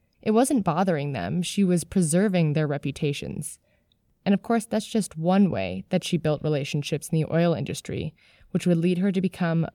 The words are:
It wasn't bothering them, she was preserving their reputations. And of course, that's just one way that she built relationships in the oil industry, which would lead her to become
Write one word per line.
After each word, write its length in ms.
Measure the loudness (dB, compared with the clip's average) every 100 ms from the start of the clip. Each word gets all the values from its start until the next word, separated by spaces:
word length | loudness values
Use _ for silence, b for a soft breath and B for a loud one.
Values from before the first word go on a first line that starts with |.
| _ _
It 100 | 0
wasn't 340 | 2 4 2 2
bothering 480 | 0 2 0 -2
them, 280 | -4 -2 -2
she 220 | -2 0
was 220 | 2 2 0
preserving 680 | 0 2 4 2 2 2
their 160 | 2 0
reputations. 880 | -2 -4 -4 -2 -2 -6 -8 -10 -12 _ _ _ _ _ _ 0
And 80 |
of 100 | 0
course, 220 | 2 -2 0
that's 200 | -4 -2
just 320 | -4 -4 -4
one 320 | 2 4 4
way 360 | 0 -4 -6 -2
that 140 | -2
she 140 | 0 -2
built 260 | 0 -2
relationships 640 | 0 -2 -2 -4 -2 -6 -2
in 100 | -2
the 160 | 0
oil 200 | 2 2
industry, 600 | 0 -2 -6 -8 -6 -6 -10 b b b
which 160 | -2 2
would 100 | 2
lead 200 | 2 2
her 140 | 0
to 100 | 0
become 440 | -2 -2 0 0 -2